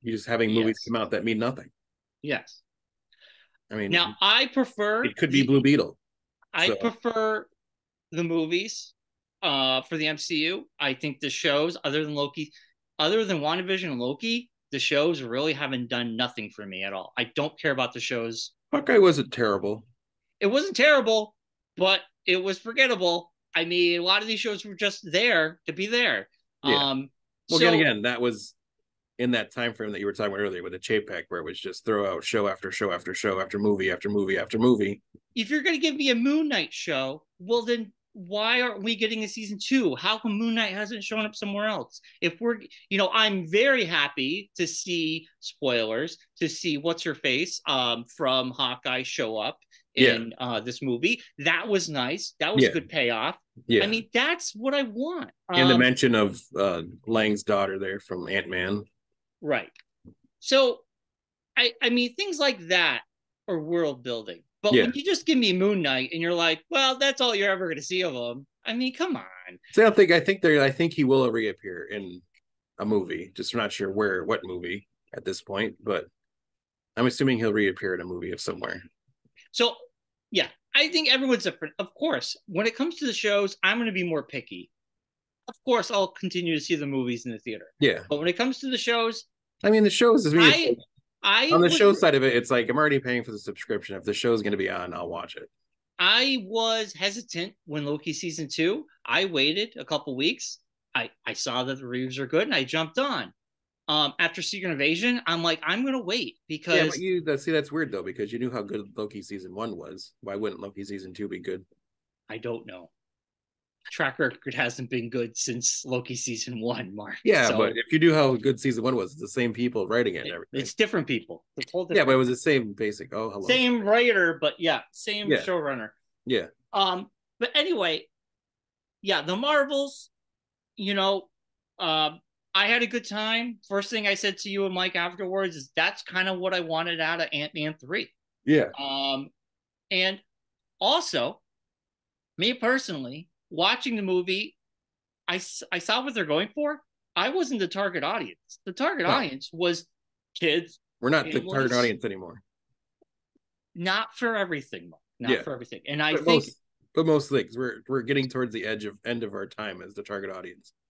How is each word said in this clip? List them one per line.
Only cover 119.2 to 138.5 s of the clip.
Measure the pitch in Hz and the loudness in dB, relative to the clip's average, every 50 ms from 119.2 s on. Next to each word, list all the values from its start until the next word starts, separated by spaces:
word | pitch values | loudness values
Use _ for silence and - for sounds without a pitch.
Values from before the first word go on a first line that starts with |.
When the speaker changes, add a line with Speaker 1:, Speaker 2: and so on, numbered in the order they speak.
Speaker 1:
the | 117 104 | -12 -8
same | - - 123 120 | -2 -2 -2 -2
people | 110 117 120 123 120 113 95 92 | 0 0 -2 -2 0 -2 -2 0
writing | 107 120 120 104 92 | 2 2 2 2 0
it | 78 | -4
and | 65 - | -8 -8
Speaker 2:
it, | 87 | -10
Speaker 1:
everything. | 85 - _ - 135 | -10 -12 _ -8 -6
Speaker 2:
it's | 135 - - | -6 -6 0
different | - 214 202 - 190 143 | 0 0 2 2 -2 -2
people. | - 139 113 - _ 170 - _ _ _ - | 0 -2 -4 -4 _ -16 -18 _ _ _ -12
It's | - - - | -12 -6 -4
a | 175 | -6
whole | 185 | -4
Speaker 1:
Yeah, | 170 | 2
but | 170 | 4
it | 196 147 | 4 6
Speaker 2:
different | 127 135 131 | 6 6 4
Speaker 1:
was | 131 123 | 6 2
the | 127 123 | 0 0
same | - 160 151 135 117 107 101 | 2 2 2 2 2 -2 -6
basic. | - 113 104 104 - - 131 - | -4 -4 -4 -4 -6 -12 -10 -8
Oh, | 104 110 113 | -6 -6 -6
hello. | 98 - 196 | -6 -8 -2
Speaker 2:
Same | - 247 262 254 247 247 233 | 0 2 4 4 2 2 2
writer, | 208 196 214 233 247 240 226 196 180 170 165 165 | 2 4 4 4 6 4 4 4 4 2 2 2
but | 156 147 - - | -2 -2 -2 0
yeah, | 170 165 147 120 - _ _ | 0 0 0 0 -2 _ _
same | - - - 208 208 208 175 | -10 -6 -6 -4 -4 0 0
Speaker 1:
Yeah. | 151 - | 0 0
Speaker 2:
showrunner. | - - 180 175 151 143 139 123 110 110 _ _ _ _ _ _ _ | 2 0 -2 0 0 -2 -4 -6 -8 -12 _ _ _ _ _ _ _
Speaker 1:
Yeah. | - 127 110 85 73 _ _ _ _ | -2 0 0 0 -4 _ _ _ _
Speaker 2:
Um, | - 202 196 185 180 180 202 - _ _ _ _ _ _ | 0 0 2 2 0 -4 -6 -12 _ _ _ _ _ _
but | 233 247 - | -6 0 2
anyway, | 302 294 381 349 240 190 170 160 - - _ _ _ _ _ _ _ _ _ _ _ _ _ _ _ _ _ _ _ | 0 2 2 0 0 0 0 0 -2 -6 _ _ _ _ _ _ _ _ _ _ _ _ _ _ _ _ _ _ _
yeah, | - 190 190 160 | -2 0 0 0
the | 147 160 180 | 0 -2 -2
Marvels, | 202 247 285 302 294 277 269 277 277 277 277 277 - - - _ _ _ _ _ _ _ _ _ _ _ _ _ - | -2 0 2 4 4 4 4 2 -2 -2 -2 -6 -12 -16 -18 _ _ _ _ _ _ _ _ _ _ _ _ _ -8
you | 202 196 202 | -4 -2 0
know, | 196 190 190 196 196 190 _ _ _ _ _ _ _ _ _ _ _ | 2 2 2 2 0 -2 _ _ _ _ _ _ _ _ _ _ _
um, | 185 165 156 156 156 151 156 175 _ _ _ _ _ _ _ | -2 0 2 2 2 0 -2 -6 _ _ _ _ _ _ _
I | 190 202 208 | 2 4 4
had | 233 240 240 | 4 2 2
a | 233 | 0
good | 240 240 233 | -2 -6 -6
time. | - 202 208 214 220 220 233 240 247 233 202 _ _ | -4 -6 -4 -2 -2 -2 -2 -2 -4 -8 -12 _ _
First | 202 196 196 - | -2 -2 -2 -2
thing | - 220 208 202 | -6 -2 0 0
I | 202 | 0
said | 190 - 208 190 - | 0 0 -2 -2 -2
to | - 208 | -8 -6
you | 196 196 196 | -4 -2 -2
and | 190 185 | -2 -2
Mike | 180 180 185 185 | -2 -2 -2 -2
afterwards | 185 170 180 180 175 196 180 185 196 190 185 165 156 | -2 -4 -4 -4 -6 -8 -4 -2 -2 -2 -2 -4 -8
is, | 135 131 _ | -16 -8 _
"That's | - 160 185 - - - | 0 0 0 0 -4 -14
kinda | - - 185 185 190 190 | -6 -4 -2 -2 0 -2
what | 180 180 185 185 | -2 -2 -2 -2
I | 180 | -2
wanted | 170 160 160 160 165 170 170 165 | -2 -2 -2 -2 -2 -2 -4 -2
out | 160 160 165 170 | -2 -2 0 -2
of | 165 - - | -2 -4 -4
Ant-Man | 147 147 151 - 165 151 156 156 | -6 -6 -6 -6 -6 -6 -6 -6
three." | _ - 127 170 208 - - _ _ _ _ _ _ _ | _ -12 -8 -8 -8 -8 -8 _ _ _ _ _ _ _
Speaker 1:
Yeah. | - | 4